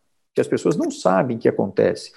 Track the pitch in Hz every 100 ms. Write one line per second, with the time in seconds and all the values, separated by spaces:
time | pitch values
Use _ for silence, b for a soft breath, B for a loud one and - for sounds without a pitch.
0 | _ _ _ - - 123 180 160 320 -
1 | 180 190 139 113 117 - 104 104 101 90
2 | -